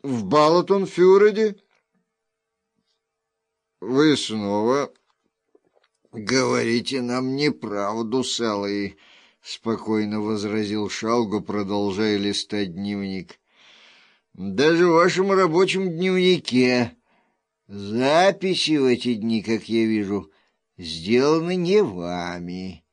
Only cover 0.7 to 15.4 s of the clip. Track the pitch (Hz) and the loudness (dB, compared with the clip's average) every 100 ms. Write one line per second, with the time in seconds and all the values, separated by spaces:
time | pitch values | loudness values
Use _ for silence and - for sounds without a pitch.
0.7 | 196 190 - 185 196 214 208 214 202 _ | 0 0 4 6 8 6 4 -2 -2 _
1.7 | _ _ _ _ _ _ _ _ _ _ | _ _ _ _ _ _ _ _ _ _
2.7 | _ _ _ _ _ _ _ _ _ _ | _ _ _ _ _ _ _ _ _ _
3.7 | _ 95 131 156 139 - 110 101 104 113 | _ -2 2 4 2 -2 -4 -2 0 0
4.7 | 139 131 _ _ _ _ _ _ _ _ | 0 -2 _ _ _ _ _ _ _ _
5.7 | _ _ _ _ 113 101 127 123 123 117 | _ _ _ _ -10 -2 0 2 0 0
6.7 | 120 117 131 120 123 131 135 147 - 110 | -2 -2 -6 -4 -4 -2 -2 -2 -2 -6
7.7 | 104 101 110 113 131 123 - 113 101 101 | -4 -4 -4 -2 -2 -2 -4 -2 -2 -2
8.7 | 101 98 - _ _ _ _ - - 113 | -4 -6 -10 _ _ _ _ -18 -10 -6
9.7 | 107 - 107 104 107 107 107 104 107 104 | -4 -2 -2 -2 -4 -4 -4 -4 -4 -4
10.7 | 107 101 - 113 120 110 104 87 104 98 | -4 -6 -6 -2 0 0 -4 -4 -6 -4
11.7 | 101 101 95 110 104 101 98 - 104 98 | -2 -2 -2 0 0 -2 -4 -6 -6 -6
12.7 | 85 101 101 98 95 87 - _ _ _ | -6 -8 -6 -8 -10 -12 -20 _ _ _
13.7 | _ - _ _ _ _ - 98 95 151 | _ -20 _ _ _ _ -12 -8 0 2
14.7 | 170 180 165 180 170 196 190 | 4 4 6 4 2 2 2